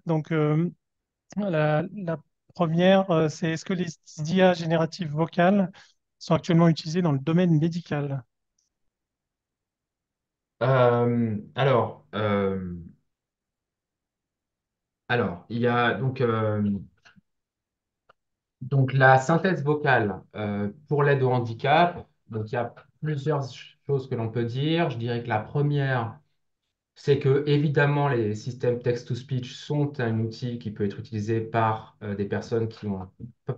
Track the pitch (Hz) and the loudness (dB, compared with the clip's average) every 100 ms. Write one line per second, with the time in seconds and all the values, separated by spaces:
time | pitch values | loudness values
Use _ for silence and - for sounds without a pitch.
0 | - 160 151 160 151 151 175 - _ _ | 0 -2 0 0 2 2 0 -6 _ _
1 | _ _ _ 190 202 160 151 151 180 208 | _ _ _ -6 -2 0 2 0 -2 -8
2 | 175 160 _ _ _ - 170 165 180 196 | -8 -8 _ _ _ -4 0 4 6 6
3 | 190 160 160 151 165 160 - 185 165 - | 4 2 2 -2 -4 -4 -4 -4 -4 -8
4 | - - 151 185 185 175 165 165 160 - | -20 -10 -2 4 4 4 0 0 0 -4
5 | 165 147 139 - 175 202 185 - - _ | -6 -2 -2 2 4 4 0 -4 -20 _
6 | _ _ - 160 - 165 170 156 165 165 | _ _ -2 -2 4 6 6 4 -2 0
7 | 175 139 139 165 180 156 170 170 - 147 | 0 0 2 2 4 4 2 -2 -4 -4
8 | 143 139 - _ _ _ _ _ _ _ | -4 -6 -10 _ _ _ _ _ _ _
9 | _ _ _ _ _ _ _ _ _ _ | _ _ _ _ _ _ _ _ _ _
10 | _ _ _ _ _ _ 120 131 123 120 | _ _ _ _ _ _ 2 4 6 4
11 | 120 120 113 104 - - 135 123 104 - | 2 2 0 -2 -6 0 2 2 0 -6
12 | _ 101 107 101 98 95 90 87 82 - | _ -4 0 2 0 -2 -6 -10 -14 -20
13 | _ _ _ _ _ _ _ _ _ _ | _ _ _ _ _ _ _ _ _ _
14 | _ _ _ _ _ _ _ _ _ _ | _ _ _ _ _ _ _ _ _ _
15 | _ 120 101 - - 117 120 120 120 110 | _ 0 0 -4 -8 -2 0 2 0 0
16 | 135 127 120 113 110 107 104 101 - _ | -2 0 0 0 0 0 0 -2 -6 _
17 | - _ _ _ _ _ _ _ _ _ | -20 _ _ _ _ _ _ _ _ _
18 | _ _ _ _ _ _ 131 139 127 135 | _ _ _ _ _ _ -2 0 2 4
19 | 135 131 - 165 190 165 139 147 147 123 | 6 6 4 0 2 -2 0 0 2 2
20 | 104 87 - 98 107 101 101 - _ 143 | 0 -4 -12 -8 -6 -4 -6 -8 _ 0
21 | 143 139 127 123 113 113 135 151 175 - | 2 2 2 0 -2 -6 0 2 2 0
22 | - _ _ 110 107 123 117 - - _ | -16 _ _ -8 -6 -6 -6 -10 -20 _
23 | 156 147 151 147 123 - - _ - 139 | -6 -4 -2 -2 -4 -12 -20 _ -4 -4
24 | - 117 113 120 117 123 151 165 165 113 | -2 -4 -4 -2 -4 -2 -2 0 0 -2
25 | 117 117 117 107 104 147 147 143 135 127 | -4 -6 -2 -4 -2 -2 0 0 0 -2
26 | 110 - _ _ _ _ _ _ _ _ | -4 -8 _ _ _ _ _ _ _ _
27 | - 143 135 139 147 147 151 147 143 147 | 0 2 4 2 2 2 2 2 2 2
28 | 143 123 107 104 - 123 123 120 127 113 | 0 0 -2 -4 -8 -4 -2 0 -2 -4
29 | - 123 - 131 123 - - 147 143 - | -4 -8 -4 -6 -6 -14 -6 -2 -2 -2
30 | 117 110 113 110 123 120 110 104 104 - | -2 -2 -4 -4 -8 -6 -8 -4 -4 -4
31 | - 110 104 113 110 117 110 104 - _ | -8 -8 -2 -2 0 0 0 -2 -8 _
32 | 107 98 101 104 - 113 110 - 104 95 | -10 -6 -4 -4 -2 -4 -4 -6 -8 -8
33 | 92 _ 123 - - | -10 _ -20 -16 -12